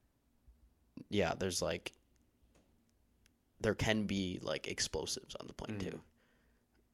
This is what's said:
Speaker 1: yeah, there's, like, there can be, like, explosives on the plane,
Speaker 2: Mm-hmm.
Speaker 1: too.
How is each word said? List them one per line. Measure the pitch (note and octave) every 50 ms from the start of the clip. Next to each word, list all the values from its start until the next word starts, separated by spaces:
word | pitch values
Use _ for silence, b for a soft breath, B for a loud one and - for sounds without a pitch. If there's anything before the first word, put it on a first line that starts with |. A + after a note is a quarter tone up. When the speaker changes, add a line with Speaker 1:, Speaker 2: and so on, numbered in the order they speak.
| _ _ _ _ _ _ _ _ _ - - _ - - _ _ _ _ - - - -
Speaker 1:
yeah, | - G2+ F#2 E2 -
there's, | - F#2 F#2+ F2 - F2
like, | E2 E2+ F2 - - - - _ _ _ _ _ _ _ _ _ _ _ - - _ _ _ _ _ _ _ _ _ _ _ _ - _ _ _ _ _ -
there | - G#2+ G2
can | - - A2 A2 A2 G#2
be, | G2 G2+ G2 F#2+ F2+ F2 - -
like, | - D2+ - -
explosives | - F#2+ - - - - - - - - - - - - -
on | -
the | - -
plane, | - - - G#2+ G#2
Speaker 2:
Mm-hmm. | F#2 F2+
Speaker 1:
too. | D#2+ - - - _ _ _ _ _ _ _ _ _ _ _ _ _ _ _ _